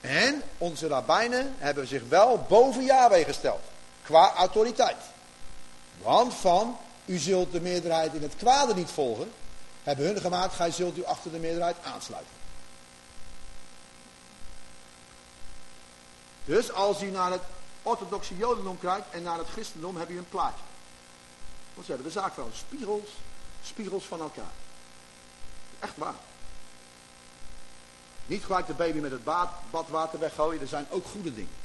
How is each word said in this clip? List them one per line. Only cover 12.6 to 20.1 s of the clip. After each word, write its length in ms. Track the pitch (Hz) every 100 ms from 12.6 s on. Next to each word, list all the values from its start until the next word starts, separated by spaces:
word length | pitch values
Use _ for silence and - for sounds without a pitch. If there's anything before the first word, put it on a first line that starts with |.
| - - - - - - - - - - - - - - - - - - - - - - - - - - - - - - - - - - - - - -
Dus 260 | - 185 247
als 300 | 185 202 196
u 80 | 196
naar 220 | 190 180
het 100 | 185 - - - -
orthodoxe 560 | - - 381 196 - 180
jodendom 420 | 233 226 190 180
kijkt 340 | 180 196 202
en 100 | 170
naar 140 | 170 165
het 100 | 160
christendom, 500 | - 147 165 170 175
heb 120 |
je 80 | 170